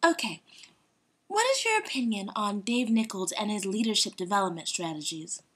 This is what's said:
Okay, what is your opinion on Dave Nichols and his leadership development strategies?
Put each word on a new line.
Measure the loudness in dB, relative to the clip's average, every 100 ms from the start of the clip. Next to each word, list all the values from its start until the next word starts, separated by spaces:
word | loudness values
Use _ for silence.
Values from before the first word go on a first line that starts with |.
Okay, | 4 4 -2 -6 _ -20 -20 _ _ _ _ _ _
what | 2 4
is | 4 4
your | 2
opinion | 0 -2 0 0 -4 -2
on | -2 -2
Dave | 0 0 4
Nichols | 2 2 -2 -4
and | -2 -2
his | -2 -2
leadership | 0 2 2 0 -2
development | 0 0 0 -2 -6
strategies? | -4 -4 -6 -6 -8 -10 -12 _